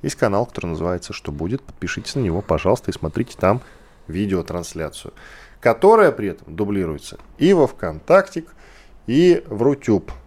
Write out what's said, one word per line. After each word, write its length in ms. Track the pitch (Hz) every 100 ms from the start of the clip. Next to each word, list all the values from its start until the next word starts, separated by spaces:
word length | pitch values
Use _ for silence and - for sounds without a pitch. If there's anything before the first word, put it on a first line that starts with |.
есть 140 | 143 -
канал, 280 | 120 98
который 220 | 120 - 87
называется 460 | 80 85 90 -
«Что 180 | - -
будет?». 300 | 73 85 131
Подпишитесь 540 | - - 87 - - 139
на 40 |
него, 220 | 110 85
пожалуйста, 480 | - 80 92 120 -
и 40 |
смотрите 400 | 90 80 80 87 -
там 240 | 92 117 - - - _ -
видеотрансляцию, 1040 | 80 101 95 82 87 82 82 78 - - - - - - -
которая 540 | 123 117 196 226 190
при 160 | - 104
этом 260 | 85 -
дублируется 640 | 80 101 101 87 73 - - - -
и 160 | 151
во 120 | 190 135
Вконтактик, 880 | - 87 78 - 185 190 - 160 - - - - - -
и 360 | 127 180 175 -
в 160 | 107
Рутюб. 500 | 120 139 - 104 - -